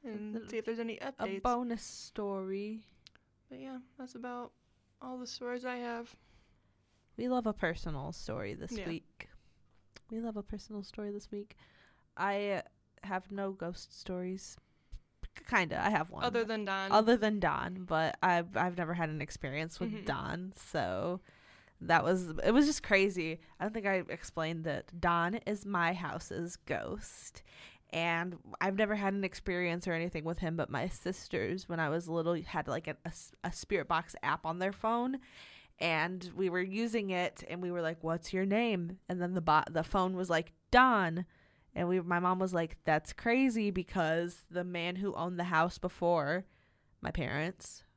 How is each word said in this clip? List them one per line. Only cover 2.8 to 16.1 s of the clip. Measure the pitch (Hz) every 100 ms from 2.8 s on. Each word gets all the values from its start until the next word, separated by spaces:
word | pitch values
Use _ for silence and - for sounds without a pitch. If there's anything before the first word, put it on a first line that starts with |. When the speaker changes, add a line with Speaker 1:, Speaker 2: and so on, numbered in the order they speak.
| - _ - _ _ _ _
Speaker 1:
But | 262
yeah, | 269 254 254 -
that's | 254
about | 254 247 247 240 _ _ _ _ _
all | 254 254
the | 247
stories | - 247 247 247
I | 247
have. | 240 233 233 - _ - _ _ _ _ _ _ _ -
Speaker 2:
We | 247
love | 254 226
a |
personal | 208 180 170 170 147 139
story | - - - 101
this | - -
Speaker 1:
Yeah. | 226 180
Speaker 2:
week. | 165 - _ - - _ _ _ _ _ - _
We | 226
love | 233 208
a |
personal | 202 214 - 214
story | 202 - 208
this | 202 -
week. | 208 208 - - _ - _ _ -
I | 196 202 202 190 - _ _ _
have | 190 190 -
no | 196 196
ghost | 190 170 180 - -
stories. | - 180 180 190 - - _ _ _ - _ _ - - -
Kinda, | 226 170 -
I | -
have | 214 160